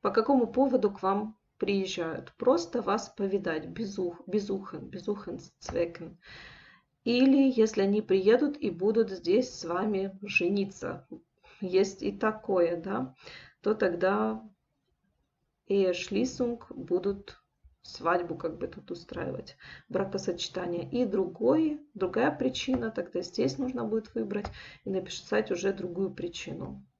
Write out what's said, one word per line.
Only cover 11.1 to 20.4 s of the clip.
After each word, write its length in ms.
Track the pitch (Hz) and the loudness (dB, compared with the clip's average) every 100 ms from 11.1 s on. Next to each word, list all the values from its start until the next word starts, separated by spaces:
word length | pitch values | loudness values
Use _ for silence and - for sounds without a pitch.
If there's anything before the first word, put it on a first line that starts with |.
| 160 _ _ _ - | -20 _ _ _ -10
есть 420 | 190 185 196 - | 2 4 4 0
и 100 | - | -6
такое, 640 | 202 220 214 - 185 170 170 | 0 -2 -2 0 2 4 2
да, 380 | 180 214 262 - - - - _ | -4 -4 -4 -10 -20 -20 -20 _
то 140 | 202 | -2
тогда 680 | 214 190 170 185 208 220 220 - _ _ _ _ _ _ _ _ _ _ _ _ | 2 2 2 2 2 0 -4 -10 _ _ _ _ _ _ _ _ _ _ _ _
Eheschließung 920 | 196 185 180 - 202 254 - 240 233 - | 2 4 2 -2 0 -2 0 -2 -2 -10
будут 680 | - - 180 196 196 - - _ _ - _ | -12 -2 0 0 -4 -10 -20 _ _ -20 _
свадьбу 540 | - - 165 180 175 - | -20 -4 0 0 0 -4
как 220 | 165 156 | -6 -6
бы 100 | - | -10
тут 220 | - - | -10 -12
устраивать, 680 | - - - - - - - - - _ | -12 -10 -8 -6 -8 -12 -20 -20 -20 _
бракосочетание. 1000 | 190 196 190 - 175 | -4 -2 -4 -4 -4